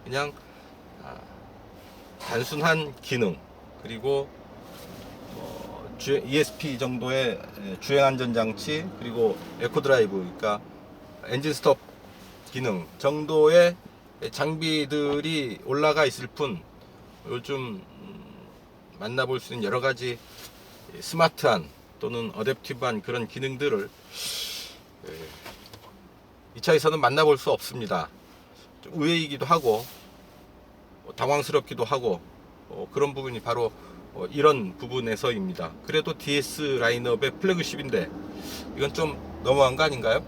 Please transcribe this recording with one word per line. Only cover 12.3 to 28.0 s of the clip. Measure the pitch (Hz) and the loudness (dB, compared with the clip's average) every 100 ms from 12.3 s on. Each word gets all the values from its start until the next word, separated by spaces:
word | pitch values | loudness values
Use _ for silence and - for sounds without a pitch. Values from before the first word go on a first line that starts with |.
| - - | -20 -10
기능 | 131 127 95 85 - | -4 -2 -2 -6 -2
정도의 | 139 151 151 156 151 170 175 175 - - - - 151 | 0 0 2 8 10 10 8 4 -14 -20 -20 -12 -10
장비들이 | - 143 156 160 156 143 147 147 143 151 160 131 98 - | -2 -2 0 0 0 0 0 0 0 0 -2 -2 -6 -4
올라가 | 139 151 151 147 | 2 4 6 4
있을 | - 127 | 2 -10
뿐, | - 151 180 - - - - - - - | -4 -4 -4 -10 -20 -20 -20 -20 -20 -10
요즘, | 120 120 139 123 98 90 - | -8 -6 -6 -6 -10 -14 -20
음, | - - - - - - - - - - | -18 -18 -18 -20 -20 -20 -20 -20 -20 -12
만나볼 | 196 127 127 131 | -8 -2 -2 -2
수 | - | -4
있는 | 123 101 | -6 -2
여러 | 120 | 0
가지 | 131 120 123 120 - - - - - - - - | 0 -2 -4 -6 -12 -18 -18 -18 -20 -20 -20 -14
스마트한 | - 165 165 - 139 107 76 - - - | -8 2 2 4 2 2 -2 -16 -20 -10
또는 | 107 117 113 | -6 -4 -6
어댑티브한 | 98 110 127 - 127 123 110 | -4 -2 -2 -6 -6 -4 -4
그런 | 98 120 110 | -4 -6 -4
기능들을, | - 135 131 143 110 101 - - - - - - - - - - - - | -6 -6 -2 0 0 -4 -12 -18 -10 -8 -6 -8 -10 -12 -16 -20 -20 -16
예, | 80 80 - - - - - - - - - - - - - | -14 -14 -16 -18 -18 -20 -20 -20 -20 -20 -20 -20 -20 -20 -8
이 | |
차에서는 | 143 156 156 156 | 4 4 6 4
만나볼 | 123 139 151 139 | 2 6 6 6
수 | - | 4
없습니다. | 123 - 127 107 92 | 0 0 -8 -4 -2